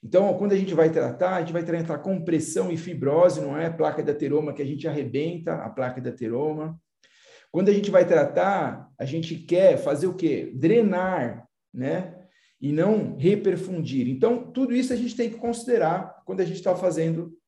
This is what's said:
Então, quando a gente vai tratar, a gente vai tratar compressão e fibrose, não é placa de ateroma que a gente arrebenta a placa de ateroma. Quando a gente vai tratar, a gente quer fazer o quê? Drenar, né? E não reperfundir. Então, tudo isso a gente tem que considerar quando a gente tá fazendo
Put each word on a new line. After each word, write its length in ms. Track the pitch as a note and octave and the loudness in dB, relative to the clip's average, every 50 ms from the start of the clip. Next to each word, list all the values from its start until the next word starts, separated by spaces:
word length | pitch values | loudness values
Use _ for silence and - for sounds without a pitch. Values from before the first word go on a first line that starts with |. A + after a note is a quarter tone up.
| - | -12
Então, 300 | A2 - F3+ G3+ G3+ E3 | 4 4 4 4 4 0
quando 160 | - G3+ G3+ G3 | 0 0 2 2
a 40 | |
gente 180 | F#3+ F#3+ F#3 F3+ | 2 0 0 2
vai 160 | D3+ D#3+ D#3+ | 4 4 4
tratar, 460 | D#3+ E3 C3+ B2+ B2 - F3+ F#3 F#3+ | 4 2 -2 -2 -2 -2 -2 0 0
a 40 | F3+ | -2
gente 140 | E3 E3 E3 | -4 -4 -4
vai 100 | F3 E3+ | -4 -4
tratar 340 | E3 E3+ E3+ E3 E3 D#3+ C#3+ | -2 -4 -4 -4 -4 -6 -6
compressão 680 | - G3 G3 F3 E3 E3+ D#3+ D3+ - - - F#3+ F#3 F#3 | -4 -4 -4 -4 -2 0 -2 -2 -2 -2 -4 -4 -2 -2
e 60 | E3 | -4
fibrose, 640 | E3 - - - C3 B2+ C3+ D3 D#3+ F3 F3+ - D#3+ | -6 -6 -8 -8 -4 -2 0 4 6 6 6 4 2
não 160 | D3+ C#3+ C#3 D3+ | -4 -6 -4 -4
é 120 | E3 E3+ | -4 -4
placa 320 | E3 - D#3+ D3+ D3+ E3 C#3+ | -2 0 -2 -2 0 -2 -2
de 80 | D3 | -2
ateroma 420 | C#3+ D3 D#3 C3+ C#3 D3+ D3+ D3 C#3 | -2 -2 -2 0 0 0 0 -2 -6
que 80 | - | -6
a 60 | D3 | -6
gente 200 | C3+ D3+ C#3+ - | -6 -6 -6 -6
arrebenta 680 | D#3+ C#3+ D3 C3 B2 A2+ C#3 D3+ E3 F3 E3 E3 E3+ E3 | -6 -4 -4 -6 -4 -4 -4 -4 -4 -6 -6 -6 -6 -6
a 160 | D#3+ - A2 | -6 -6 -10
placa 280 | - - C3 B2+ B2+ B2+ | -6 -6 -6 -6 -6 -8
de 120 | B2 B2+ | -10 -10
ateroma. 680 | A#2+ - A#2+ A2 A2+ B2 D3 D#3 D3+ D#3 D#3 D#3+ E3 E3 _ _ _ _ _ _ _ _ _ - - - _ _ | -8 -8 -6 -4 -4 -2 -2 -4 -4 -6 -8 -10 -10 -14 _ _ _ _ _ _ _ _ _ -20 -20 -20 _ _
Quando 200 | - D#3+ F#3+ G#3 | -2 2 4 4
a 20 | G3+ | 4
gente 180 | G3 G3 G3+ | 4 2 6
vai 160 | F#3 F#3 F3 | 6 6 6
tratar, 800 | - F3 D#3+ C#3+ C#3 - - F3+ F#3+ G3+ F#3 D#3 B2+ G#2+ - - - _ _ | 8 6 4 4 4 2 2 2 2 2 0 -2 -4 -6 -8 -14 -20 _ _
a 80 | A#2+ | -8
gente 280 | B2+ C#3 E3 E3 - E3 | -6 -4 -4 -6 -6 -8
quer 440 | C3+ - - E3+ F3+ F#3+ F#3 D3+ B2+ | -10 -2 0 2 6 8 8 6 6
fazer 280 | - D3 C#3 C3+ F3+ | 2 0 0 0 0
o 80 | F#3 E3+ | -2 -2
quê? 380 | - E3+ D#3 C#3 A2+ - - - | 0 0 0 0 0 -4 -6 -6
Drenar, 920 | C3 A#2+ E3 G#3+ A#3+ A3+ G3+ F#3 F3+ F#3 F#3+ F#3 E3+ B2+ A#2 - - - _ _ _ _ _ _ | 0 2 4 6 6 6 4 2 0 0 0 0 -2 -2 -4 -6 -10 -16 _ _ _ _ _ _
né? 420 | - B2+ - E3 F3+ F#3 - - - - _ _ _ _ _ _ _ | -6 -4 -4 -4 -4 -4 -8 -14 -20 -20 _ _ _ _ _ _ _
E 100 | C3+ C#3+ | -6 -4
não 460 | D3 D#3 E3+ G3 A3 G#3 E3+ - - | 0 0 2 2 2 0 0 -4 -6
reperfundir. 920 | - C3 F3+ G#3 G#3 - G3 F3 E3 - - F#3 E3 D3+ B2 C3 C3+ A#2+ | 0 2 2 2 4 2 0 0 0 -4 -6 -6 -6 -6 -4 -2 -2 0
Então, 460 | B2 C3 - A3+ A3+ B3 A#3+ - - - | 0 0 2 2 2 2 0 -4 -8 -4
tudo 220 | B3 C4+ A#3 A#3+ | -2 -2 0 0
isso 180 | B3 B3+ B3+ B3 | 0 0 0 -2
a 40 | |
gente 200 | A3 B3 A3 - | -4 -4 -6 -4
tem 140 | - A#3 A3+ | -4 -4 -4
que 80 | A3+ - | -4 -6
considerar 840 | B3 A#3 A#3 - - B3+ A#3+ G#3+ D#3+ D#3 F3 F#3+ F#3+ - - - _ | -6 -6 -6 -6 -2 0 2 2 2 2 0 -2 -4 -10 -16 -20 _
quando 160 | - F#3+ F#3+ F#3 | -10 -4 -2 -2
a 20 | |
gente 180 | E3 E3 - - | -2 -2 -4 0
tá 140 | G3 F3+ | 0 0
fazendo 560 | E3+ F#3+ F3+ D#3+ D#3 E3 E3 E3 E3 E3+ - - _ _ | 2 0 -2 0 0 0 0 -2 -2 -6 -10 -12 _ _